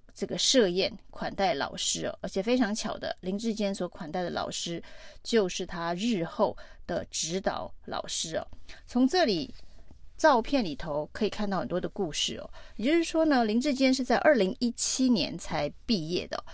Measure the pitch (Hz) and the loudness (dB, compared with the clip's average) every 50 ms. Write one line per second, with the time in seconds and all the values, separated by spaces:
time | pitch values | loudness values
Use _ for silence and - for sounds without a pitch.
0 | - - - - - - - 175 - - - 262 214 180 175 185 180 - - - | -20 -16 -10 -8 -8 -6 -2 0 2 4 6 6 6 4 4 2 0 0 -2 -8
1 | - - - - 196 - - - 196 185 151 139 131 - - 175 - - - 165 | -16 -14 -10 -8 -6 -4 -2 0 0 2 2 0 -2 -4 -4 -4 -2 -2 -2 -2
2 | 156 - - - - 180 - 196 190 226 247 254 262 285 - - - 214 - - | -2 -4 -6 -6 -8 -4 -2 -2 2 2 4 4 4 2 0 -2 -4 -4 -6 -4
3 | - - - - - 185 196 202 226 226 208 214 208 196 196 - 180 170 - - | -4 -6 -6 -6 -6 -6 -4 -2 -2 -2 -2 0 -2 -2 -2 -2 -4 -6 -6 -10
4 | 175 151 156 185 180 170 151 113 - - - - - 170 170 165 - - - - | -10 -6 -4 -4 -4 -2 -2 -4 -4 -4 -4 -6 -6 -6 -6 -8 -8 -12 -14 -16
5 | - - - - - - 233 226 196 180 - - 185 - - 175 170 170 175 175 | -16 -16 -16 -14 -2 2 4 4 4 4 0 -4 -6 -6 -6 -4 -2 -2 -2 0
6 | 208 247 226 175 165 160 - - 214 160 - - - - - - - - 180 165 | 0 0 0 0 0 -2 0 2 2 2 0 -2 -10 -16 -16 -14 -8 -6 -4 -4
7 | - - - - 151 156 170 196 - 196 123 - 87 - - - - - - - | -4 -6 -6 -6 -4 -2 -2 -2 -2 -2 -2 -4 -6 -10 -12 -12 -10 -8 -6 -6
8 | - - - - - 165 160 127 - - - - - - - - - - - 247 | -6 -6 -6 -6 -4 -4 -4 -6 -6 -6 -10 -12 -12 -12 -14 -16 -10 -2 2 4
9 | 254 262 - 370 330 247 196 160 135 - - - - - - - - - - - | 4 4 6 4 4 4 2 0 -2 -4 -8 -12 -14 -14 -14 -16 -16 -16 -16 -16
10 | - - - - - 311 269 226 - - 285 269 233 160 143 - - 170 143 151 | -16 -14 0 4 6 6 6 6 4 2 2 0 2 0 -4 -6 -4 -4 -2 -4
11 | 156 - - - 220 190 - - 214 202 196 175 143 - 170 180 175 - - - | -4 -4 -2 0 0 0 0 0 -2 0 0 0 -2 -2 -2 -2 -2 -4 -4 -4
12 | 196 156 143 - - - - - - - - - - - - - 202 269 320 339 | -4 -2 -2 -2 -2 -2 -4 -6 -10 -12 -12 -14 -14 -12 -6 -2 2 4 4 4
13 | 330 - - 320 320 311 277 247 233 214 208 240 262 302 269 254 269 262 262 269 | 2 2 4 4 4 6 6 4 4 4 2 2 2 2 2 4 4 4 4 4
14 | 247 - - - - - 294 233 190 185 - - 240 240 240 - - - - - | 2 2 2 4 6 6 6 6 4 2 0 0 -2 -2 0 -2 -2 -2 0 2
15 | 262 254 240 180 139 - - 165 - - 180 151 151 147 - - - - 233 180 | 4 4 4 4 2 0 -4 -6 -6 -4 -2 -2 -2 -4 -6 -6 -2 0 0 0
16 | 151 156 175 135 82 - - - - - | 0 -2 -4 -4 -4 -4 -6 -8 -8 -10